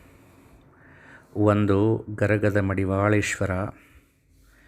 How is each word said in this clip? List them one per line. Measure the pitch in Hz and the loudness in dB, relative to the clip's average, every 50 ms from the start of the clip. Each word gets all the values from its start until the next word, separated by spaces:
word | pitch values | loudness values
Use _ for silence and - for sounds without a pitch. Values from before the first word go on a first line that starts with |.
| - - - - - - - - - - - - _ _ _ _ - - - - - - - - - _ - | -20 -20 -20 -20 -20 -20 -20 -20 -20 -20 -20 -20 _ _ _ _ -20 -20 -20 -20 -20 -20 -20 -20 -20 _ -2
ಒಂದು | 101 104 104 101 104 104 101 98 98 104 110 113 113 - 107 107 | 0 2 4 4 4 2 2 2 2 2 0 0 -2 -6 -8 -6
ಗರಗದ | - 104 98 107 101 104 104 95 | -2 0 0 0 2 0 0 0
ಮಡಿವಾಳೇಶ್ವರ, | 104 98 98 95 95 98 95 98 98 101 107 107 104 101 - - - 98 95 92 92 104 - - - - _ - - _ _ _ _ _ _ _ _ _ _ _ _ _ | 0 0 0 -2 -2 -2 -2 0 0 2 2 2 2 0 -2 -4 -4 -4 -4 -4 -4 -6 -8 -10 -14 -20 _ -20 -20 _ _ _ _ _ _ _ _ _ _ _ _ _